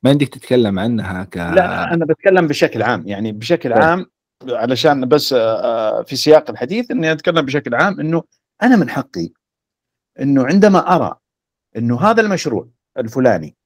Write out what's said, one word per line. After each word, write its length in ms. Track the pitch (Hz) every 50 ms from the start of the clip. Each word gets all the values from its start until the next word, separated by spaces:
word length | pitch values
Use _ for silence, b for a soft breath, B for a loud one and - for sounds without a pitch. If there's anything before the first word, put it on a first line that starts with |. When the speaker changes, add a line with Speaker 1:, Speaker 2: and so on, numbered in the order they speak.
| -
Speaker 1:
ما 80 | 123
عندك 180 | 139 147 143 -
تتكلم 500 | - 123 - - 127 127 120 104 98 92
عنها 460 | 98 117 120 110 95 92 98 90 95
ك- 120 | 95 -
Speaker 2:
لا، 180 | 92 85 85 85
لا، 400 | - 175 - - - - 170 175
أنا 100 | 170 165
بتكلم 420 | 147 160 _ - 202 185 185 175
بشكل 360 | 156 147 - 170 151 - - 107
عام، 260 | 113 123 98 80 92
يعني 240 | 101 98 107 110 107
بشكل 420 | 107 110 - 175 165 - 131 117
Speaker 1:
طيب. 80 | - 160
Speaker 2:
عام 240 | 160 170 185 180 _ _ _ _ _ _ _ - 131
علشان 600 | 120 113 110 120 131 117 120 156 147 139 131 127
بس، 240 | 143 147 143 - 135
آه، 60 | 123
آه، 640 | 113 113 113 110 - 120 117 113 110 107 107 110 -
في 140 | - 139
سياق 340 | 127 - 151 151 151 147 -
الحديث 400 | 113 107 123 127 180 226 247 -
إني 220 | - 247 160 160 160
أتكلم 300 | 156 - - 170 165 147
بشكل 320 | 131 135 147 - 135 120
عام، 260 | 120 160 202 190 -
إنه 220 | 147 156 160 165 - _ _ _ _ _ _ _ -
أنا 140 | 247 262
من 140 | 214 165 120
حقي 380 | - - 127 _ _ 90 85 - _ _ _ _ _ _ _ _ _ _ _ _ _ _ _ _ _ -
إنه 260 | 131 139 139 135 127
عندما 500 | 127 165 202 196 214 196 175 - - 185
أرى 200 | 165 123 95 - _ _ _ _ _ _ _ _ _ _ _ _
إنه 240 | 110 117 120 120 120
هذا 200 | 156 208 233 220
المشروع 480 | 220 214 196 165 - 156 123 98 - - _ _ _ _ _ -
الفلاني 580 | 123 113 - 135 131 127 107 87 78 73 _ _ _